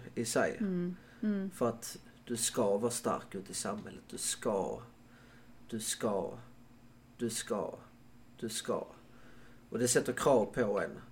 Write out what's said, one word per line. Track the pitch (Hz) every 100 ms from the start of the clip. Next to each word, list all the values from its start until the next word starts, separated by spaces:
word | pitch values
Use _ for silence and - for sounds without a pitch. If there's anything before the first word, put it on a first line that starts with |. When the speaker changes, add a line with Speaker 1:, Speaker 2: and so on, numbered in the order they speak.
| -
Speaker 1:
i | -
sig. | 113 - 92 -
Speaker 2:
Mm. | 202 180 175 180 - -
Mm. | 214 202 190
Speaker 1:
För | - 120
att | 113 - - - -
du | - 117
ska | - 127 104 101
vara | 117
stark | 117 113 76 -
ute | 98 -
i |
samhället. | - 104 107 - 92 -
Du | -
ska, | - - 120 101 71 - - - - - - - - - -
du | 113
ska, | - - 117 98 85 - - - - - - - - -
du | 117
ska, | - - 104 82 - - - - - - -
du | 113
ska. | - - 95 - - - - - - - - -
Och | 113
det | 123
sätter | 143 -
krav | - 147 123
på | 101 135 107 101
en. | 80 - -